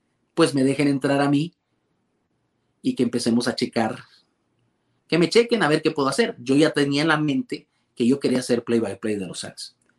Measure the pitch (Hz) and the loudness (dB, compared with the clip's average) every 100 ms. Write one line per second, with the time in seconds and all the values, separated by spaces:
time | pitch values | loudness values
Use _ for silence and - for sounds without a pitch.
0 | _ _ _ - 156 139 131 135 143 139 | _ _ _ 0 2 2 0 2 0 0
1 | 139 139 143 143 165 - _ _ _ _ | 0 0 2 0 -2 -8 _ _ _ _
2 | _ _ _ _ _ _ _ _ 127 127 | _ _ _ _ _ _ _ _ -4 -2
3 | 120 120 120 117 123 - 120 - 110 - | -2 0 0 0 0 -2 -4 -2 -4 -6
4 | - _ _ _ _ _ _ _ _ _ | -16 _ _ _ _ _ _ _ _ _
5 | _ 160 160 226 240 226 151 156 156 151 | _ 0 4 4 2 2 2 2 0 -2
6 | 135 131 226 - 120 139 151 147 143 143 | 0 0 -2 -4 0 2 2 2 0 0
7 | 160 156 151 131 120 147 - _ _ - | 0 0 0 -2 -4 -10 -14 _ _ -2
8 | 120 139 135 123 120 117 - 117 104 95 | 0 0 0 -2 0 -2 0 -2 -2 -4
9 | 110 104 90 - - - - _ _ | -6 -6 -6 -12 -14 -14 -20 _ _